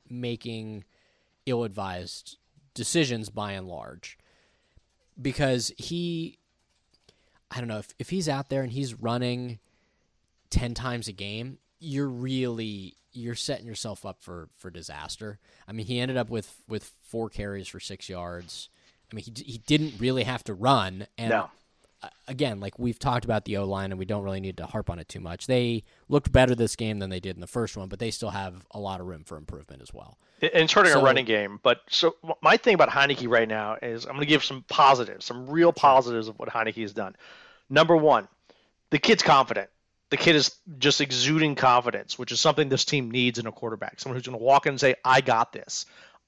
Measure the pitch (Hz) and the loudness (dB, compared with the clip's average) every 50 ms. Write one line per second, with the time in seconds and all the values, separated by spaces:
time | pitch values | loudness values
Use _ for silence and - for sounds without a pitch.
0 | _ - 123 123 123 120 120 113 - 123 113 113 110 110 107 104 95 _ _ _ | _ -16 -12 -8 -8 -6 -8 -8 -8 -10 -10 -10 -10 -12 -12 -14 -16 _ _ _
1 | _ _ _ _ _ _ _ _ - - 127 117 117 113 95 104 98 95 92 90 | _ _ _ _ _ _ _ _ -6 -4 -2 -2 -2 -4 -6 -6 -8 -6 -6 -8
2 | 90 90 - - - - - _ _ _ _ _ _ _ - - 120 - - 170 | -10 -12 -14 -16 -16 -20 -20 _ _ _ _ _ _ _ -12 -8 -6 -2 0 0
3 | 156 131 123 113 110 101 107 107 104 104 98 98 92 92 87 73 57 - 65 85 | 0 0 -2 -6 -8 -10 -10 -8 -8 -8 -8 -10 -10 -12 -12 -14 -14 -14 -18 -18
4 | - - - _ _ _ _ _ _ _ _ _ _ _ _ _ _ _ _ _ | -20 -20 -20 _ _ _ _ _ _ _ _ _ _ _ _ _ _ _ _ _
5 | _ _ _ - 123 139 127 - 151 135 131 127 110 - - - - - 165 170 | _ _ _ -10 -8 -6 -4 -2 0 0 0 0 -2 -4 -8 -10 -12 -8 -6 -6
6 | 175 175 170 165 165 175 - _ _ _ _ _ _ _ _ _ _ _ _ _ | -4 -4 -6 -6 -8 -10 -12 _ _ _ _ _ _ _ _ _ _ _ _ _
7 | _ _ _ _ _ _ _ _ _ - - 123 120 117 110 107 101 - - - | _ _ _ _ _ _ _ _ _ -14 -10 -10 -8 -6 -6 -8 -10 -12 -12 -14
8 | 123 - 170 190 180 156 139 135 143 - 139 135 135 123 113 131 139 127 117 110 | -10 -6 -4 -4 -2 -2 -2 -4 -4 -4 -4 -4 -4 -4 -4 -6 -6 -6 -8 -6
9 | 110 117 117 123 123 123 123 123 123 123 117 107 _ _ _ _ _ _ _ _ | -4 -4 -2 -2 -2 -2 -4 -4 -6 -8 -10 -12 _ _ _ _ _ _ _ _
10 | _ _ _ _ _ _ _ _ _ - - - 127 120 120 113 117 127 123 120 | _ _ _ _ _ _ _ _ _ -2 -2 -2 -2 -2 -6 -6 -6 -6 -6 -6
11 | 110 - 101 92 98 101 104 110 117 127 135 - _ _ _ _ - 160 139 139 | -8 -10 -12 -10 -10 -10 -10 -10 -10 -12 -14 -18 _ _ _ _ -12 -6 -4 -2
12 | 143 139 127 120 123 131 131 131 127 123 117 113 113 110 107 98 95 92 - _ | -2 -4 -4 -6 -6 -4 -4 -2 -2 -4 -4 -4 -6 -8 -8 -10 -12 -14 -18 _
13 | _ _ - 123 117 120 120 113 - - 143 107 98 117 110 - - 113 104 - | _ _ -16 -12 -10 -10 -8 -8 -6 -6 -8 -8 -8 -12 -12 -10 -10 -10 -10 -10
14 | - 104 92 _ - - 90 87 80 78 _ _ - 98 85 90 80 78 76 71 | -12 -14 -14 _ -16 -16 -16 -16 -16 -18 _ _ -18 -16 -16 -16 -16 -14 -14 -14
15 | 76 76 - - 110 107 104 101 _ _ _ _ _ - 104 113 107 95 127 123 | -12 -12 -12 -12 -12 -14 -14 -14 _ _ _ _ _ -14 -12 -10 -8 -6 -4 -4
16 | 123 131 131 127 120 110 120 113 101 - - - _ - 113 107 - - - _ | -2 -2 -2 -2 -4 -4 -4 -8 -8 -8 -14 -20 _ -10 -10 -10 -10 -12 -20 _
17 | _ - - 113 113 107 - - 104 101 101 98 92 - - 95 - - 101 92 | _ -10 -8 -8 -8 -6 -8 -8 -8 -8 -8 -8 -10 -12 -14 -14 -14 -14 -14 -14
18 | - - 95 90 87 87 87 87 90 82 - - - - _ _ _ _ _ _ | -14 -12 -10 -10 -10 -10 -10 -12 -14 -14 -16 -16 -16 -18 _ _ _ _ _ _
19 | _ _ - 110 - - 113 113 139 - 123 117 - - 143 151 151 156 120 98 | _ _ -14 -14 -14 -14 -16 -16 -14 -14 -14 -10 -2 2 2 2 2 0 -6 -4
20 | 117 127 131 131 113 107 127 120 - - 107 90 104 127 139 123 98 95 92 95 | -2 -2 0 0 -2 -2 -4 -6 -6 -10 -8 -2 2 4 4 4 2 0 -6 -10
21 | 101 - _ - 113 113 117 107 98 - - _ _ _ _ _ _ _ _ _ | -14 -16 _ -8 -4 -2 -2 -2 -2 -4 -12 _ _ _ _ _ _ _ _ _
22 | - - - _ _ - 135 127 143 131 110 98 101 98 - - 120 120 113 - | -20 -20 -20 _ _ -10 -4 -2 -2 -2 -2 -4 -8 -10 -8 -4 -4 -4 -4 -2
23 | - 143 123 120 113 113 113 107 - - 104 98 101 95 98 95 98 95 95 92 | -2 -2 0 0 0 0 -2 -2 -2 -2 -4 -4 -2 -2 -2 -4 -4 -6 -6 -8
24 | 95 92 104 104 98 98 95 95 95 95 90 - 82 - - 110 101 - - 87 | -6 -4 -4 -4 -4 -4 -6 -6 -6 -8 -8 -10 -10 -8 -8 -8 -6 -6 -8 -10
25 | 78 - - - 92 85 87 - - - 127 123 123 120 117 113 - _ _ _ | -10 -14 -14 -14 -12 -12 -12 -8 -4 0 0 2 2 0 -2 -4 -6 _ _ _
26 | _ - 143 147 - - - 131 127 127 123 117 117 110 - - 120 110 107 101 | _ 0 0 0 2 4 6 6 6 6 6 2 0 -2 -2 -4 -4 -4 -4 -4
27 | 98 95 92 92 87 98 92 90 90 87 - 123 117 107 - 110 95 95 95 98 | -6 -6 -8 -8 -8 -8 -10 -10 -12 -10 -6 -6 -6 -6 -6 -10 -12 -12 -10 -8
28 | 120 113 104 - - 107 - 101 98 95 90 90 90 _ - 104 101 98 95 92 | -8 -6 -6 -6 -8 -8 -6 -6 -8 -8 -10 -14 -20 _ -12 -10 -8 -8 -8 -8
29 | 92 90 90 78 76 - 85 78 76 - - 71 73 - - 65 60 60 - - | -10 -12 -12 -14 -14 -16 -16 -16 -14 -14 -16 -16 -16 -18 -20 -20 -20 -20 -20 -20
30 | - - - _ _ _ _ - - 233 - 175 160 156 - 208 202 180 147 139 | -20 -20 -20 _ _ _ _ -2 -2 2 4 4 4 6 6 8 8 8 8 8
31 | 139 135 131 131 131 113 113 107 104 98 101 104 - 131 120 - _ - - - | 8 8 6 6 4 2 2 2 2 0 -4 0 2 2 2 2 _ -4 0 2
32 | 175 165 165 _ - 165 156 - - 151 196 233 - 254 208 175 151 117 - 139 | 2 2 2 _ -8 -8 -6 2 4 4 4 6 6 4 6 6 6 4 6 4
33 | 139 143 143 - 127 117 117 117 117 110 110 110 107 104 110 117 - 123 117 117 | 2 2 2 0 0 2 4 4 4 4 0 -2 -4 -4 -6 -6 -6 -8 -8 -8
34 | 117 - 135 139 147 143 151 147 - - 139 131 - - - - 151 135 139 123 | -10 -10 -6 -4 0 2 2 2 2 0 -8 -8 -10 -4 2 6 8 8 8 6
35 | 120 98 101 98 - - 120 123 127 131 147 165 170 170 165 - - 143 131 131 | 4 -2 -6 -12 -10 -10 -10 -10 -8 -4 2 4 6 4 6 6 6 8 8 8
36 | 127 120 120 113 110 110 110 - - 117 - 117 110 110 107 113 113 101 98 110 | 6 4 0 -4 -4 -6 -8 -10 -10 -6 -4 -4 -2 -2 -4 -6 -6 -8 -6 -6
37 | 104 95 98 _ - - - - - - - _ _ - 135 147 160 160 170 160 | -8 -8 -8 _ -20 -20 -20 -20 -20 -20 -20 _ _ 0 4 4 6 6 6 6
38 | 151 156 135 113 98 - _ _ _ _ _ _ _ _ _ _ _ - - 143 | 6 6 4 4 2 -2 _ _ _ _ _ _ _ _ _ _ _ -2 -2 2
39 | - - 226 - - - 156 135 113 - 113 104 98 - _ _ _ _ _ _ | 4 4 4 4 6 6 6 6 6 4 0 -6 -6 -8 _ _ _ _ _ _
40 | _ - - - - 170 165 151 131 - - _ _ - 160 131 123 147 143 - | _ -6 -4 2 4 6 6 6 4 2 -2 _ _ -18 -8 0 2 2 2 2
41 | 151 135 131 127 123 135 151 156 156 151 143 131 - 131 123 123 120 120 - 104 | 0 -2 0 0 2 2 2 4 2 2 2 4 4 6 6 6 4 2 -2 -4
42 | 104 - - - 123 - 123 113 - 165 143 139 156 139 135 127 - - - 143 | -6 -8 -10 -10 -8 -6 -2 0 2 2 4 2 2 2 2 0 0 0 0 -2
43 | 127 117 113 127 127 123 117 120 110 113 107 - - 117 110 101 - - - - | -2 -2 0 0 2 2 0 -2 -6 -8 -8 -8 -8 -8 -8 -8 -10 -12 -12 -12
44 | - - 123 127 120 123 127 113 113 123 139 139 - - 139 127 - 135 127 - | -10 -8 -8 -8 -8 -8 -8 -2 4 6 6 6 6 2 0 2 4 2 2 2
45 | - 131 131 135 131 131 120 110 117 - - 107 90 - - - - _ _ - | 4 4 4 4 6 4 4 2 2 0 -4 -16 -14 -12 -10 -10 -10 _ _ -20
46 | - - _ _ _ | -20 -20 _ _ _